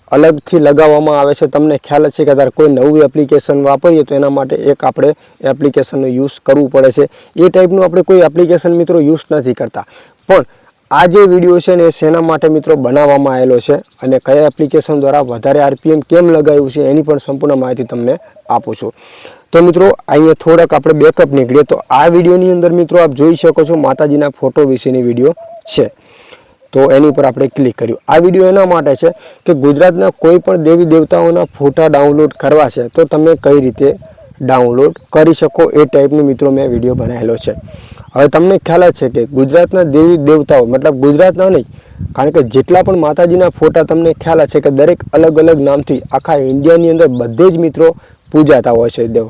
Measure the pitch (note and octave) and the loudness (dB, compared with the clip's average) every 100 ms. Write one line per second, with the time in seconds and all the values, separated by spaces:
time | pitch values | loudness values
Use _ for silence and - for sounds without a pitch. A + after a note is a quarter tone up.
0 | - C#3 D#3+ D3+ - E3+ C#3+ D3 D#3 D3+ | -4 0 2 0 -2 0 2 2 2 2
1 | D#3 D3 C#3+ C#3+ D3 C#3+ D3+ C#3+ - D3 | 0 0 0 -2 -2 0 -2 -2 -2 -2
2 | D3+ - C#3+ C#3 C3 - D3+ B2+ C#3+ D#3 | 0 -2 0 0 0 0 0 2 2 2
3 | C#3+ D#3 C3+ D3 - C#3+ C#3 C#3 F3 D#3+ | 0 0 -2 -2 -2 -2 0 0 0 0
4 | C#3 C#3 C#3+ C#3 C3 D3+ D3+ C#3 C#3 - | 0 -2 -2 -2 -4 -4 -2 -2 -2 -2
5 | C#3 D3+ _ _ C3+ C3+ D3 C#3 C3 C#3 | -2 -4 _ _ -6 -4 -2 -2 -4 -6
6 | C3+ B2+ C3+ - - C#3+ C3+ C3+ C3 C3 | -4 -4 -6 -6 -2 0 2 2 2 2
7 | C#3+ _ _ - F3 F#3 F3+ F#3+ F3+ F3+ | -4 _ _ 0 0 2 0 0 0 0
8 | E3+ F#3+ D#3+ D#3+ E3+ F3 F3 E3+ E3+ E3+ | 2 2 2 0 0 0 0 -2 0 0
9 | D3 D#3+ - D3+ B2+ A#2+ B2+ - - - | 0 -2 -4 -6 -4 -6 -8 -12 -16 -20
10 | _ _ - F#3 B2 _ _ _ - D3+ | _ _ 0 0 0 _ _ _ -4 0
11 | F3 G3 G3 F3+ F3+ F3 F#3 F3+ E3 - | 2 4 4 4 2 0 2 0 0 0
12 | D#3 E3 E3 D#3 D#3+ D#3 D#3 D3+ B2 C#3 | -2 -2 -2 -2 0 -2 -2 -2 0 0
13 | C#3+ C#3 C#3 C3 B2+ B2 - C#3+ - - | 2 2 0 -2 0 0 0 -4 -6 -10
14 | B2+ C3 - D3 D3+ - D3 D#3 D3+ D3 | -4 -4 0 2 0 -2 -2 -2 -2 -2
15 | C#3 D3 B2+ A#2 C3+ D3 C#3+ C#3 D#3 D#3 | 0 -2 -2 -4 -2 0 0 -2 -2 -2
16 | - E3+ F3 D#3 D3+ D3 C3+ C3+ C3+ D3+ | 0 2 2 2 2 0 0 -4 -2 -2
17 | D3+ C#3+ - C#3 D3 C3+ B2+ B2 A#2 B2 | -2 -4 -4 -6 -2 -2 -4 -8 -8 -6
18 | A#2+ E3+ - _ - A#2+ A#2+ A2 A2+ - | -4 -6 -8 _ -6 -6 -6 -12 -12 -14
19 | - - - - _ E3+ F3 E3+ G3 - | -20 -20 -20 -20 _ 2 2 4 2 0
20 | - D3 D#3+ D#3 D#3+ E3 E3+ D3 D#3+ D#3 | -2 2 2 2 2 2 2 0 0 2
21 | D#3 - D3 C#3 B2 C#3 C#3 - - B2+ | 2 2 0 0 0 0 2 -2 -2 0
22 | E3 E3+ F3 F3+ F#3 F3+ E3+ F3 E3 F3 | 2 2 2 2 0 0 0 0 0 2
23 | D#3+ B2+ D#3 E3 E3 D#3 D3+ E3 C3+ C3+ | 2 2 0 2 0 0 0 0 -2 -2
24 | D3+ D3 C#3+ - C3+ D#3 C#3+ B2+ C3+ B2+ | -2 -2 -4 -4 -4 0 0 0 -4 -4
25 | A#2+ A#2+ C#3 E3+ - E5+ - - G#2 _ | -2 0 -2 -2 -12 -20 -8 -4 -4 _
26 | _ _ - - _ _ _ C3+ C3+ C3+ | _ _ -20 -20 _ _ _ 0 2 4
27 | D3+ C#3 C3+ C3 C#3 - B2+ - A2+ A2+ | 2 2 -2 -2 -4 -2 -4 -4 -6 -8
28 | - D#3 F3+ F#3 F#3 G3 F#3 E3+ D3 C3 | -2 0 2 2 2 2 2 0 -2 0
29 | E3 - - - - D3+ C#3 C#3+ F3+ E3+ | -2 -4 -16 -12 -4 -2 0 2 2 2
30 | F#3+ - D#3+ F3 F#3+ F3+ D#3 E3+ E3+ D#3+ | -2 0 2 2 0 -2 2 2 2 2
31 | D#3 E3+ E3+ F3 E3+ - C#3+ C3+ D#3+ C#3+ | 2 0 0 0 -4 -2 -2 0 0 2
32 | C#3+ D3 D3+ - C#3 D3+ C3+ - A#2+ - | 2 2 0 -2 0 0 0 -4 -6 -2
33 | D#3 D3+ D#3+ D#3 C#3 C#3+ C3 A2 C#3 F#3+ | -2 0 0 0 2 0 0 -2 -2 -2
34 | - - - - C3 B2+ B2 A#2+ D3+ - | -10 -20 -20 -10 -2 0 0 2 0 -2
35 | - D3+ D#3+ D#3 D#3 - D#3+ D3 D3 C#3+ | -4 0 2 2 -2 0 0 2 0 2
36 | C#3 D3+ C#3+ B2 C#3+ C3+ C3+ A#2+ B2 B2 | 0 0 -2 0 -2 -2 -4 -4 -4 -4
37 | A#2 A#2+ A2+ A2+ - - - - - - | -6 -6 -6 -6 -6 -10 -12 -20 -20 -20
38 | - B2+ C#3+ D#3 F3+ F#3+ - E3+ F3 - | -10 -2 0 2 0 0 0 2 2 0
39 | C3 B2+ A#2 C3 C3+ E3 F3 F#3 E3 C#3+ | -4 -4 -4 -2 0 2 0 0 0 2
40 | E3+ E3+ C#3+ D#3 C#3 C#3+ A#2 C3 D#3 C3 | 2 2 2 0 2 0 2 0 -2 0
41 | C#3+ D3 F#3 F3+ F#3+ E3 - - - - | 0 2 2 2 0 0 -4 -16 -20 -16
42 | - - C#3+ D#3+ A#2+ C3 B2+ F#3 F#3 F#3 | -12 -4 -2 0 0 -2 0 0 0 0
43 | D3+ D3+ F3 F3+ F3 - D#3 D#3+ D3+ E3 | -2 0 0 2 0 0 0 0 -2 -2
44 | E3 - E3 D#3+ C#3+ D3+ D3 C#3 D#3 E3+ | -2 -2 -2 0 0 0 -2 0 0 0
45 | - D3+ E3 D#3 E3 D#3 C#3 C#3+ C3+ B2+ | -2 0 0 2 2 2 0 -2 -4 -6
46 | - C3+ - D3 C3 C3+ D3+ E3+ E3 E3 | -6 -8 -4 -4 -2 -2 2 2 2 2
47 | D#3 B2 A#2 A2+ F#3 E3 E3 C#3 E3 - | 0 0 -6 0 0 0 -4 0 0 0
48 | _ _ _ D3+ D3 C3 A#2 A#2 A#2 - | _ _ _ 0 2 2 2 0 -2 -4
49 | A#2 A2+ A2+ | -4 -4 -6